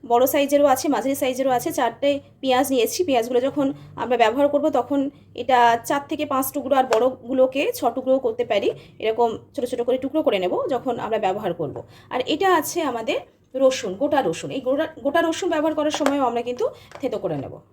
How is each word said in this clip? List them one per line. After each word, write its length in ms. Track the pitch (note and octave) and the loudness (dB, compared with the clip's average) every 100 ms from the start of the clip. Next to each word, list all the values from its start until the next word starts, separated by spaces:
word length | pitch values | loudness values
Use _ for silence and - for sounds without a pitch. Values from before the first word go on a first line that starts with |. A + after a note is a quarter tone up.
| A#3 | 2
বড় 200 | A#3+ C4 | 4 4
সাইজেরও 400 | D4+ C#4 C#4+ C#4+ | 2 4 4 4
আছে, 220 | C4 E4+ | 4 0
মাঝারি 260 | A#3+ B3 | 0 -2
সাইজেরও 360 | C4+ C4 B3+ C4+ | -2 -2 0 0
আছে, 220 | B3 D#4+ | 0 0
চারটে 480 | D#4 A#3+ A3+ C#4+ C#4 - _ | 0 -2 0 0 -2 -6 _
পেঁয়াজ 260 | C4+ B3 C#4 | 0 2 2
নিয়েছি। 340 | C4 A3 - | 2 0 0
পেঁয়াজগুলো 360 | F4+ B3+ A#3 B3 | 0 2 2 0
যখন 320 | C4 C#4 C4+ C#4 - - | 0 0 -2 -2 -14 -8
আমরা 200 | A#3 A#3+ | -2 2
ব্যবহার 320 | A3 B3 C#4+ | 2 4 2
করব 200 | C#4+ D4+ | 2 2
তখন 420 | C#4 A#3+ C#4+ C#4 - - | 0 0 -2 -2 -6 -18
এটা 440 | - A#3+ B3 A#3+ A#3 | -10 2 6 6 4
চার 160 | - C#4+ C#4+ | 0 -4 -2
থেকে 180 | D4+ D4 | -6 -2
পাঁচ 260 | C4 C4+ | -2 -2
টুকরো, 240 | D4 B3+ C4+ | -6 0 2
আর 80 | |
বড়গুলোকে 880 | B3+ A3+ B3 B3+ A#3 C4 C4 C4+ F#4+ | 4 2 2 -2 -4 2 2 2 -2
ছ 100 | - | 0
টুকরো 340 | C4 B3 B3+ C4 | -2 -2 0 2
করতে 260 | B3+ A3+ | 0 -4
পারি, 260 | A#3+ G#3 C4 A4 - - | -2 0 0 -4 -14 -6
এরকম 400 | A3 A3 A#3 G#3+ - - | -4 0 0 0 -10 -8
ছোট 80 | |
ছোট 160 | A#3+ A#3+ | -6 -4
করে 180 | A#3+ B3+ | -2 -2
টুকরো 240 | C4+ D#4 | 0 0
করে 160 | D4 G3+ | 2 0
নেব 280 | F4+ G4+ C5+ | 0 -2 -2
যখন 280 | B3 B3+ A#3 | -4 -4 -6
আমরা 200 | G#3 A3 | -4 -2
ব্যবহার 360 | G3 G3 G#3 | -2 -2 -4
করব। 280 | E3 D3 A2+ - - - | -4 -6 -8 -14 -20 -8
আর 100 | B3+ - | -6 -2
এটা 280 | D4 F#4+ | 0 2
আছে 280 | F4 D4 F4 | 2 0 -4
আমাদের 380 | D4+ A#3 A3+ A#4 - _ _ | -4 -4 -4 -4 -6 _ _
রসুন, 400 | C4 C4+ C4 G#3+ | 2 2 2 -6
গোটা 280 | G3 C#4+ D4 | -2 0 2
রসুন। 280 | F#3 D#3+ D3 | 0 -4 -6
এই 100 | C#4 | -6
গোটা, 280 | B3+ C#4 D#4+ - | -2 -2 -2 -4
গোটা 200 | C4 E4 | 0 0
রসুন 280 | E4 D#4+ F#4 | 0 -2 -2
ব্যবহার 240 | D#4+ D#4 | 0 0
করার 160 | D#4 D4+ | 0 -2
সময়ও 340 | D4 C#4 C#4+ | 0 0 2
আমরা 180 | B3 A#3 | 0 0
কিন্তু 260 | A#3+ B3 B4 - - - | -4 -4 -4 -6 -20 -8
থেতো 180 | C4+ D3+ | -6 -4
করে 180 | - D3 | -4 -4
নেব। 220 | G#2 C#2 _ | -6 -14 _